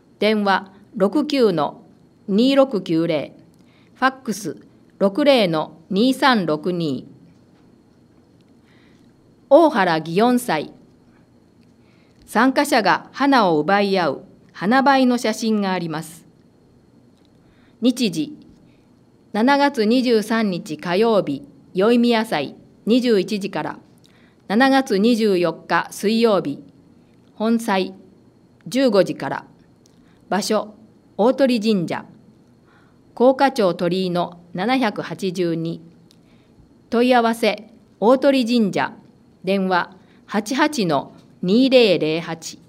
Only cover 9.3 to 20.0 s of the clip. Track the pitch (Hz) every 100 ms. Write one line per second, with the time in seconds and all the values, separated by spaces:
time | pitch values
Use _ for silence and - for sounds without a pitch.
9.3 | _ - 285 330 240 185 160 156 170 233
10.3 | 247 240 156 - - _ _ _ _ _
11.3 | _ _ _ _ _ _ _ _ _ -
12.3 | 214 254 269 285 277 196 151 - - 277
13.3 | 269 196 156 151 202 202 190 165 - -
14.3 | - _ - 175 262 262 269 254 240 220
15.3 | 214 226 214 196 185 165 156 165 - -
16.3 | _ _ _ _ _ _ _ _ _ _
17.3 | _ _ _ _ - 233 247 240 160 147
18.3 | - - - _ _ _ _ _ _ _
19.3 | 208 240 285 285 277 208 247